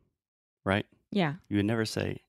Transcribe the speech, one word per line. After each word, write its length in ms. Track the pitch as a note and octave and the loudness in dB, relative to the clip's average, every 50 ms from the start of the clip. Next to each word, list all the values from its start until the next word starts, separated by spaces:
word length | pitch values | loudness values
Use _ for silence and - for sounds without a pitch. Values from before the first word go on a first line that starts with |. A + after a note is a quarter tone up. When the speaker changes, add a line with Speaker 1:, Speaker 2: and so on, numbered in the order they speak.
| _ _ _ _ _ _ _ _ _ _ _ _ - | _ _ _ _ _ _ _ _ _ _ _ _ 0
Speaker 1:
right? 200 | G2 F#2+ G#2 - - _ _ _ _ | 0 2 0 0 -4 _ _ _ _
Speaker 2:
Yeah. 240 | - G3+ E3+ D3 D3 - - - | 0 0 0 0 -2 -6 -6 -2
Speaker 1:
You 80 | G#2 | 0
would 80 | G2+ G2 | 2 2
never 200 | G#2 A#2 A2+ A2 | 2 2 0 -2
say, 360 | - - G#2+ G2 F#2+ F#2+ F2+ - | -2 -2 -2 -2 -2 -4 -8 -12